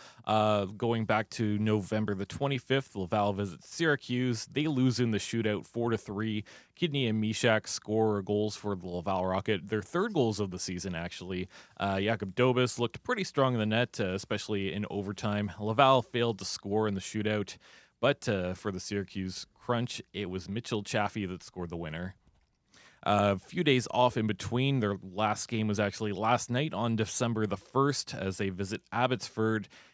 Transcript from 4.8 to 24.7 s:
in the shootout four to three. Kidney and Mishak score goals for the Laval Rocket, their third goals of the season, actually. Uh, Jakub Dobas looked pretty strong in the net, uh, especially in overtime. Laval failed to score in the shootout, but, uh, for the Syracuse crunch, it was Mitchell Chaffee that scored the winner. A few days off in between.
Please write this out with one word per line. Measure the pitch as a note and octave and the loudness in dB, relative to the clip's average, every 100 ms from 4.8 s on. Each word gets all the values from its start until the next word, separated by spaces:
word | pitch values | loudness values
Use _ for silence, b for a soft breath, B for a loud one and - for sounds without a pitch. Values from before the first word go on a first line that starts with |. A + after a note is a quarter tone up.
| C3 A#2+ | 4 4
in | B2 | 2
the | G#2 | 0
shootout | - A#2 G#2+ G#2 - | 0 0 0 -2 -4
four | A#2+ A#2 | -4 0
to | A2+ | -2
three. | - G2+ A2 G#2+ b b b - | -2 -4 -2 -4 b b b -4
Kidney | F3 C#3 A#2+ | -2 0 0
and | A2 | 2
Mishak | G#2+ A2 A#2+ A2 - | 0 2 4 4 2
score | - - A2 A2 G#2 | -6 -2 2 2 2
goals | F#2+ G#2 G#2+ | 0 0 0
for | - G#2 F#2+ | -2 -4 -4
the | F2+ | -4
Laval | F2+ F2 F#2+ F#2 | -6 -2 0 0
Rocket, | F#2+ G#2 G2+ G2+ | 0 0 -2 -2
their | G#2+ | -4
third | G#2 F3 A3+ | -2 -2 0
goals | F3+ A#2 G#2 | 2 2 2
of | G2 | -2
the | F2+ | -4
season, | - F2+ F#2+ | -6 -6 -4
actually. | E2 F2 - F2 F#2 F#2 b b - | -6 -6 -8 -8 -6 -6 b b -6
Uh, | G2 F#2+ | -2 0
Jakub | G2+ A2+ F#2+ | 0 -2 -2
Dobas | F#2 B2+ B2 B2+ - | 2 4 4 2 0
looked | A#2+ - | -2 -2
pretty | - A#3+ | -4 -4
strong | F#3 - C3 | -2 2 2
in | B2 | 4
the | G#2+ | 2
net, | A2 B2 - | 2 2 0
uh, | G2 | -2
especially | F#2+ - G#2 - G#2 G2 | -2 -2 -4 -2 -2 -2
in | F2+ G#2 | -4 -4
overtime. | G2+ G2 F#2+ G#2+ G#2 G#2 F2 | -4 -4 -4 -2 0 -2 -4
Laval | G#2 A2 C3+ C3 | 0 6 6 6
failed | - A#2+ A#2 G2+ | 4 0 0 0
to | |
score | G2 - G2+ G#2+ G#2+ | -4 -6 -2 0 2
in | |
the | G2 | 0
shootout, | - G#2+ G#2+ G#2+ G2+ - b b b _ | -4 -2 0 0 -2 -8 b b b _
but, | B2 C#3 - | 0 2 0
uh, | G2 F2+ | -2 -2
for | F#2 G#2+ | -4 -6
the | F#2 | -6
Syracuse | - G2+ F#2+ G2 F#2 - - | -4 -4 -4 -6 -6 -8 -12
crunch, | _ - A#2+ A#2+ - - | _ -2 -2 -2 -6 -10
it | F#2 F#2+ | -8 -6
was | F#2 F#2 | -6 -6
Mitchell | G#2 - A2 | -6 -4 -4
Chaffee | G2+ A2 G#2 A2 F#2+ | -2 0 0 -2 -6
that | F2+ | -6
scored | - - F2 | -12 -10 -8
the | E2+ | -8
winner. | E2 D#2 F2+ - _ _ _ _ _ b b b | -8 -6 -8 -12 _ _ _ _ _ b b b
A | - G#2 G2+ F#2+ | 0 4 4 2
few | - F3 | -2 -2
days | D#3 B2+ A2 | 4 4 2
off | - B2 A#2+ | 2 2 2
in | A2 | 0
between. | G#2 - A#2+ C3+ | -2 -2 0 2